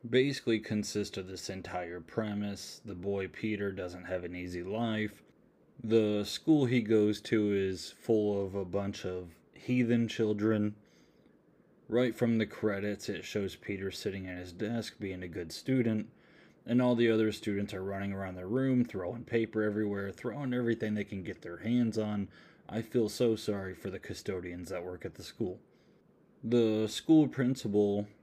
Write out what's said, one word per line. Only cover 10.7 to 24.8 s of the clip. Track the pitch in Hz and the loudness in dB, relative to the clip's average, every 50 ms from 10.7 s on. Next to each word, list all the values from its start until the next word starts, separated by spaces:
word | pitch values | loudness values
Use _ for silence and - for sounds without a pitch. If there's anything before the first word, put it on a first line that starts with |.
| 107 - - _ _ _ _ _ _ _ _ - _ _ _ _ _ _ _ _ _ _ _ - | -2 -6 -20 _ _ _ _ _ _ _ _ -20 _ _ _ _ _ _ _ _ _ _ _ 0
Right | 107 120 127 123 107 | 2 2 2 2 2
from | - 123 117 117 110 | 2 2 2 4 2
the | 110 | 2
credits, | 107 - - - 107 98 98 101 104 104 - - - | 0 -2 -2 0 0 0 0 -2 -4 -4 -4 -6 -6
it | 101 80 - | -6 -6 -8
shows | - - 107 98 95 - | -4 -4 -2 -2 -2 -6
Peter | - - - 101 95 98 95 | -8 -8 -8 -6 -4 -6 -6
sitting | 92 - - 104 95 98 92 92 | -8 -6 -6 -6 -6 -6 -8 -8
at | 90 90 | -10 -10
his | 92 90 | -10 -12
desk | 85 90 107 104 120 117 110 - - _ | -8 -6 -4 -2 -2 -4 -4 -6 -10 _
being | 107 98 92 90 92 | -8 -8 -6 -8 -10
a | 90 | -8
good | 82 95 87 80 | -8 -8 -8 -8
student, | - - - - 131 131 117 113 110 107 104 - - - _ - - - - - - _ _ | -12 -8 -2 0 2 2 4 2 2 0 -2 -6 -12 -20 _ -20 -20 -20 -20 -20 -20 _ _
and | - 120 123 | 2 2 4
all | 127 123 123 | 4 4 4
the | 117 120 113 | 6 6 6
other | 113 110 110 107 | 6 6 4 2
students | 104 - - 107 101 101 101 101 - | 0 -2 -2 -2 0 0 -2 -2 -4
are | 95 | -6
running | 95 98 98 95 98 98 | -4 -4 -4 -4 -4 -4
around | 98 95 98 92 92 | -4 -4 -6 -6 -6
the | 90 90 | -8 -6
room, | 92 113 131 135 135 131 123 117 | -2 0 2 2 4 4 4 4
throwing | 120 - 95 90 87 - 113 - | 2 0 -4 -4 -4 -6 -6 -6
paper | - 120 117 113 110 - 107 107 | 0 2 2 2 2 2 2 2
everywhere, | 107 104 107 110 104 101 98 98 98 | 2 2 2 0 0 0 -2 -4 -4
throwing | 92 - - 123 107 143 143 131 123 | -6 -6 -6 -6 -4 -4 -2 -2 0
everything | 123 120 117 113 117 113 107 107 | 2 2 2 2 2 0 -2 0
they | 107 | -2
can | 101 - 104 95 90 | -2 -4 -6 -8 -6
get | 85 - - | -8 -10 -10
their | - 85 87 | -10 -12 -12
hands | 85 - 113 120 123 120 113 104 113 | -6 -2 2 2 4 4 2 2 0
on. | 107 107 104 104 98 95 - - - - - - _ - | 0 0 0 -2 -4 -6 -8 -20 -20 -20 -20 -20 _ -6
I | - 110 | -6 -6
feel | 110 - - 127 110 104 | -6 0 0 2 2 2
so | 101 - 127 117 113 | 0 2 2 2 2
sorry | 104 - - 104 98 95 95 90 | 0 -2 -4 -4 -4 -4 -8 -10
for | - - 101 | -8 -8 -8
the | 92 92 | -8 -8
custodians | - - 87 - - - 95 90 87 90 87 90 87 85 | -10 -10 -12 -8 -6 -6 -6 -4 -6 -8 -8 -8 -8 -6
that | 95 90 | -6 -6